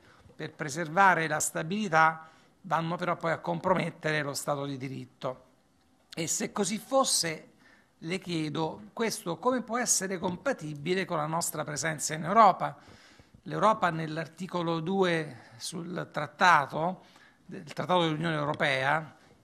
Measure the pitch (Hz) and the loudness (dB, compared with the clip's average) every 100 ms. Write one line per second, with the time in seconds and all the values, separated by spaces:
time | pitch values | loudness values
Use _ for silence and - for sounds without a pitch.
0 | - - - - 156 - 151 147 160 170 | -20 -20 -20 -12 -12 -8 -6 -4 0 6
1 | 190 165 156 151 - 165 160 208 202 160 | 8 6 2 -2 -2 -4 -4 -4 2 6
2 | 160 160 - - _ _ 170 151 165 170 | 6 4 -12 -20 _ _ -2 -2 0 -2
3 | 175 - 165 156 - 170 185 175 165 - | -2 0 0 -2 -2 -2 2 2 0 -4
4 | 156 151 143 131 - 143 143 135 135 131 | -2 -2 -2 -4 -4 -4 -4 -6 -8 -10
5 | 127 _ 131 127 - _ _ _ _ _ | -12 _ -8 -8 -16 _ _ _ _ _
6 | _ - 160 - 226 - 185 214 - 269 | _ -8 -4 -4 -4 -2 -2 -4 0 2
7 | 254 - 165 156 - _ - - _ _ | 2 0 0 -6 -12 _ -20 -20 _ _
8 | 160 185 175 160 156 147 156 202 - - | -6 -6 -4 -2 -2 -2 -4 -6 -12 -4
9 | 226 - 175 160 254 254 226 233 226 - | -4 -4 -6 -2 0 0 -2 -4 0 0
10 | 190 185 185 175 277 247 151 147 151 190 | -2 -4 -4 -2 -4 -4 -6 -6 -2 -2
11 | 180 165 151 165 - 151 151 147 160 156 | -2 -4 -2 -2 -4 -6 -6 -4 -4 -4
12 | - 156 165 214 208 175 147 - - - | -4 -4 2 8 8 6 -2 -6 -20 -20
13 | - - - - - 156 208 214 175 160 | -20 -20 -20 -18 -8 2 2 4 0 0
14 | 156 156 151 - 180 180 170 165 160 196 | -4 -6 -8 -10 -6 -2 -2 -2 0 2
15 | 180 165 147 123 - - - 175 170 175 | 2 2 -4 -12 -20 -14 -10 -10 -8 -8
16 | 151 151 151 - 185 156 135 151 170 180 | -6 -6 -8 4 8 8 4 -2 -2 -4
17 | - - - _ - - 151 - 143 180 | -14 -20 -20 _ -16 -16 -10 -8 0 2
18 | 165 151 170 156 147 - 156 135 135 156 | 2 0 -2 -2 -2 0 0 2 2 0
19 | 160 - - _ | -2 -16 -20 _